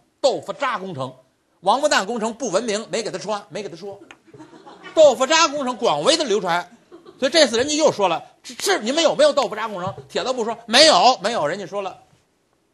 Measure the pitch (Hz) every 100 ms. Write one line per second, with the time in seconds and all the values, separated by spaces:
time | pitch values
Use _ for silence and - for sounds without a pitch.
0 | _ _ 269 190 - - 269 214 190 143
1 | 131 - _ _ _ _ 180 240 294 269
2 | 190 240 220 226 247 175 - 202 214 202
3 | 190 170 170 208 - 175 196 160 202 190
4 | - - _ - - - - - 381 330
5 | 302 226 262 320 330 285 254 226 220 147
6 | 180 330 285 196 175 170 170 - _ -
7 | - - 262 320 269 226 285 302 311 -
8 | 190 147 - _ - 247 403 339 220 302
9 | 302 175 294 285 214 208 220 190 185 190
10 | - 240 233 254 220 226 - 240 311 185
11 | 220 - 190 226 147 196 180 196 190 -
12 | _ _ _ _ _ _ _